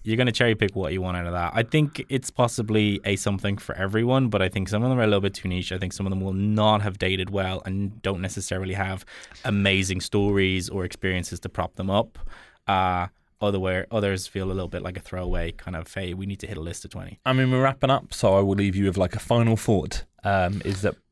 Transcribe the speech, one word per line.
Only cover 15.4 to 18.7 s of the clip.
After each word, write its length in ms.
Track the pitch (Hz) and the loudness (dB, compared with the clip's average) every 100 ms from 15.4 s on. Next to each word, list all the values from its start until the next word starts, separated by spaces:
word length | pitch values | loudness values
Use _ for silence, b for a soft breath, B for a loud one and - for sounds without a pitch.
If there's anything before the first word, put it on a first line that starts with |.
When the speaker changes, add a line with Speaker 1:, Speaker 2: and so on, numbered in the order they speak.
| 85 | -2
Speaker 1:
kind 240 | - - | -6 -10
of, 180 | 85 - | -10 -8
"Hey, 220 | 95 92 | -8 -8
we 120 | 90 98 | -6 -8
need 120 | 98 | -8
to 60 | - | -10
hit 100 | 90 | -10
a 40 | |
list 240 | 82 90 | -10 -10
of 80 | - | -12
twenty." 260 | 92 90 - 127 | -14 -14 -8 0
Speaker 2:
I 60 | |
mean, 180 | 131 131 | 2 4
we're 120 | 127 | 4
wrapping 280 | 135 135 135 | 2 2 2
up, 240 | 139 - | 2 0
so 200 | - 107 98 | 0 4 6
I 40 | |
will 140 | 98 | 6
leave 220 | 98 101 | 4 2